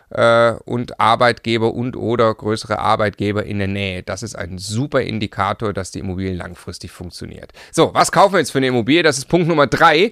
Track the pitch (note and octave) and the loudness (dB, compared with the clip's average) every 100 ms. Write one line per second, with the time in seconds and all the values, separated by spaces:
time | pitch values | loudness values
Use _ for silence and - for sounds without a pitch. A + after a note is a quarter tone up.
0 | - - A#2 A#2 A#2 A2 - A#2+ B2 - | -10 0 4 4 4 0 -6 -6 -6 0
1 | G#2+ A2+ B2 A#2 - A2+ A2 - B2 G#2+ | 2 4 2 0 -2 0 0 -2 -6 -4
2 | G#2 A#2 A2+ A2 G#2 A2 - G#2+ G2+ A2 | -2 2 2 0 -4 -4 -4 -2 0 2
3 | G#2 - G2+ G#2 G#2 G#2 G2 G2 G2 F2+ | 0 -2 -4 -2 -4 -4 -4 -4 -4 -6
4 | F2+ F#2+ A2+ - F2 F#2 G2 G#2+ C#3+ C#3 | -8 -10 -10 -10 -10 -10 -6 -4 -2 -2
5 | F#2+ A2 G#2 - G2 G#2 A2 G2+ F2+ - | -2 -4 -4 -4 -4 -2 -4 -6 -8 -8
6 | G2 F2+ F#2+ F2+ F2 F2 - F2 F2 - | -8 -6 -4 -6 -10 -16 -16 -16 -16 -14
7 | F2+ - F2 - - - - - B2+ - | -16 -14 -16 -16 -20 -20 -6 2 4 4
8 | - E3 G3 F#3 C#3 C#3 C3 B2+ G#2+ D#3+ | 4 4 4 4 0 0 0 0 2 2
9 | E3 C3+ B2+ E3+ D3 D#3+ C#3+ - E3 D#3 | 4 0 0 0 2 2 2 4 4 6
10 | A3 | 2